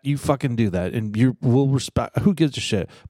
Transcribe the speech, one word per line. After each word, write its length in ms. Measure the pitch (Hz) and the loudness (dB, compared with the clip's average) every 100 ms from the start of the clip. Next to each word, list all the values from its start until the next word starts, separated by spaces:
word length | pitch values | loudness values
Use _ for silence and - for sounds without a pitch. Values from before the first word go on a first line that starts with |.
You 140 | 139 143 | -4 -2
fucking 380 | - 139 135 117 | 0 0 0 0
do 140 | 107 | 0
that, 240 | 87 90 | 0 -2
and 220 | 117 107 107 | -4 -4 2
you, 180 | 127 - | 2 2
we'll 260 | 131 127 139 | 2 2 2
respect. 520 | 135 - - 117 - | 0 -2 -4 -4 0
Who 140 | 202 165 | 2 2
gives 200 | 151 120 | 0 -2
a 40 | |
shit? 260 | - 101 - - | -4 -4 -4 -12